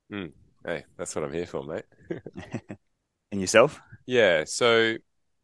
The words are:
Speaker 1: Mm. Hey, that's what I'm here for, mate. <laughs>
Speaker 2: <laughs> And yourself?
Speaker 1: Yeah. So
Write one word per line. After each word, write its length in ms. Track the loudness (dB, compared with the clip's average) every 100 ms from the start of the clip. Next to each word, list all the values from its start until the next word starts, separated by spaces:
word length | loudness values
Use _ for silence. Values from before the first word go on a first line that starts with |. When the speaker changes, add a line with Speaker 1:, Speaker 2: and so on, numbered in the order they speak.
| _
Speaker 1:
Mm. 220 | -8 -8 -12 _ _ -6
Hey, 180 | -6 -6 -10
that's 180 | -8 -4
what 80 |
I'm 100 | -4
here 120 | -4 -4
for, 180 | -6
mate. 220 | -6 -8 -10 _ -12
<laughs> 520 | -12 -12 -14 -10 -10 -10
Speaker 2:
<laughs> 80 | -18 _ _ _ _ _
And 100 | -4
yourself? 400 | 2 2 2 -2 -18 -18 0
Speaker 1:
Yeah. 400 | 4 6 4 2
So 500 | 0 4 4 4 0 -8 _ _ _